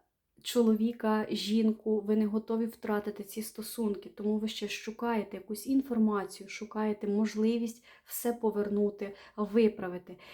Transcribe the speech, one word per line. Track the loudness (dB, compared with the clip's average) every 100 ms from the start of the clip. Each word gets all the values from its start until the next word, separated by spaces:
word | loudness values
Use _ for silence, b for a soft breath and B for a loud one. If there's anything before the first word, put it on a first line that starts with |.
| _ _ _ _
чоловіка, | 0 4 6 6 2 0 0 0 0
жінку, | -4 0 4 4 2 0 0
ви | 2 2
не | 2
готові | 0 -2 -2 -2
втратити | -4 -2 -2 -2 -8
ці | -10 -10
стосунки, | -10 -10 -10 -4 -2 -2 -8
тому | -4 -2 0
ви | -2
ще | -4 -6
шукаєте | -6 -8 -6 -2 -2 -2 -10
якусь | -10 -8 0
інформацію, | 0 2 4 4 4 -2 -10 -14
шукаєте | -12 -8 -2 -2 -2 0
можливість | 2 0 2 2 2 -2 -6 B B
все | -12 -4 -4
повернути, | 0 0 0 0 2 0 0 -10 B B -6
виправити | 2 6 4 4 -6 -8 -12 -18 B